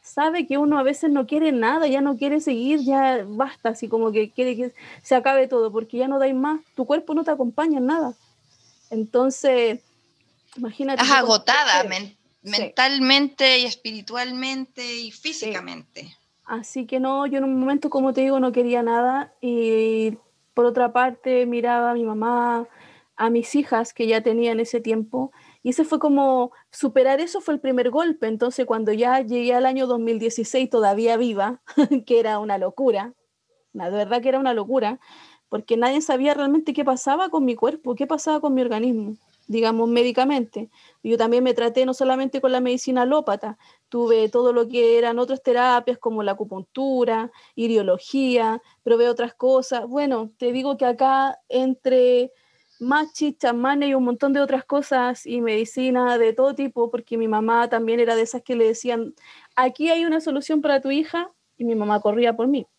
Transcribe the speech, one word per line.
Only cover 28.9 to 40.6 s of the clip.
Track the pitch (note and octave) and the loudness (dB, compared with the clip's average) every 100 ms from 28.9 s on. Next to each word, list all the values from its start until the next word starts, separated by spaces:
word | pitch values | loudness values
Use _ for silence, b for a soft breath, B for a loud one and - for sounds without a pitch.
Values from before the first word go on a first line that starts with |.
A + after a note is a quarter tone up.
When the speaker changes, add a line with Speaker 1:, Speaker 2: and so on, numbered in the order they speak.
Speaker 1:
ya | G#3+ A#3+ C4 | 0 2 2
llegué | A3+ A#3+ A#3+ | 0 -2 0
al | B3 C4 | 2 2
año | C4 B3+ | 0 -2
dos | A#3+ | -2
mil | A3+ A3 | -2 -2
dieciséis | A3+ A3+ A3 C4 B3+ | -2 -4 -4 -2 0
todavía | A#3 G#3 G3+ A#3 A#3 | 2 2 2 2 2
viva, | A#3+ G3+ G3+ B3 - | 0 0 -4 -6 -2
<laughs> | - D4 C4+ - | 2 2 2 2
que | A#3 | 2
era | A3 G#3 | 2 -2
una | G#3+ G3 | -2 -2
locura, | F#3 F#3 C4 G#3 A3 - _ _ _ _ _ | -4 0 0 0 -4 -14 _ _ _ _ _
la | G#3 F3+ | -10 -6
verdad | G#3 G#3 A#3+ | -4 -2 -2
que | B3 | 0
era | C4 | 0
una | C4+ | 0
locura, | A3+ G3+ C4 G#3+ B3+ B B B B _ | -2 0 0 0 -6 B B B B _
porque | G#3+ - A3+ | -10 -2 0
nadie | A#3+ C#4+ | 2 0
sabía | D#4 C4 C#4 | 0 0 2
realmente | D4 C#4 D#4 D#4 | 0 2 0 0
qué | D4 C#4 | -2 0
pasaba | C4 - D4 F#4 | 0 0 0 0
con | D#4+ C4 | 0 0
mi | A3+ | 0
cuerpo, | A#3 D#4 B3+ A#3+ | -2 -2 -8 -4
qué | C#4+ | -4
pasaba | D#4 D#4+ D4+ | -2 -2 -2
con | D4+ | 0
mi | C4 | 0
organismo, | B3 A3 B3 A3+ G#3 G#3+ _ _ - | 0 0 -2 -2 -4 -10 _ _ -6
digamos, | A3 A3 A3+ A#3 | 0 0 2 2
médicamente. | A#3 B3 A#3+ C4 C#4+ A3+ G#3 | 2 2 2 0 0 -2 -8